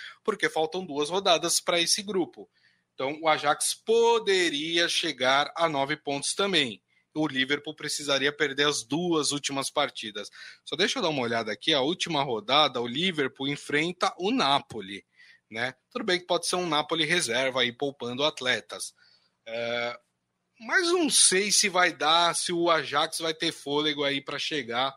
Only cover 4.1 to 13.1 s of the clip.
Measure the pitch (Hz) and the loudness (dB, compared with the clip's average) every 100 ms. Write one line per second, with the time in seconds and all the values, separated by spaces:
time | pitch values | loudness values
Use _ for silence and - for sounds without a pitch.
4.1 | 226 208 190 165 143 160 170 170 - 170 | 4 4 2 2 0 0 0 2 0 -2
5.1 | 127 127 139 147 160 165 143 139 151 147 | 0 2 4 2 0 0 2 -2 -2 -4
6.1 | 139 - - 196 170 127 95 _ _ _ | -4 -2 -2 2 2 0 -4 _ _ _
7.1 | 151 156 131 131 147 156 151 147 - 143 | -4 -2 0 0 -2 -4 -10 -8 -6 -2
8.1 | 135 139 147 147 135 147 139 - 156 175 | 0 0 0 -2 0 0 0 -2 -2 0
9.1 | 160 135 143 - 139 131 151 135 - 110 | 0 0 -2 -4 -4 -4 -2 -2 -4 -12
10.1 | 101 101 - - - - 147 214 277 175 | -10 -14 -16 -20 -20 -8 -2 0 0 -2
11.1 | 143 117 117 107 104 - 143 139 185 170 | 0 0 -2 -4 -4 0 2 2 -2 -2
12.1 | 147 143 110 104 147 147 127 120 131 190 | -2 0 -2 2 4 4 2 -4 -2 -2